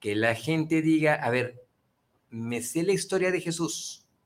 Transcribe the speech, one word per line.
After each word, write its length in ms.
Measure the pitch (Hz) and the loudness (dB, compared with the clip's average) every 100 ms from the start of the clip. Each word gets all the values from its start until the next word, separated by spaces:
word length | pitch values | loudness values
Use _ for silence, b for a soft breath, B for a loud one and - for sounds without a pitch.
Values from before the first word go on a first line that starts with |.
que 140 | 104 104 | -4 2
la 180 | 113 | 2
gente 480 | 113 - 160 156 165 | 2 0 -2 0 2
diga, 320 | 156 156 151 | 4 4 4
"A 160 | 151 123 | 2 2
ver, 320 | 123 120 - - _ _ _ _ _ _ | 0 -2 -6 -20 _ _ _ _ _ _
me 320 | 113 113 120 | -8 -4 -4
sé 200 | - 165 | -4 -2
la 80 | 180 | 2
historia 380 | 190 190 190 185 | 0 0 0 2
de 80 | 180 | 0
Jesús", 680 | 170 170 165 - - - _ _ | -2 -2 -4 -4 -10 -14 _ _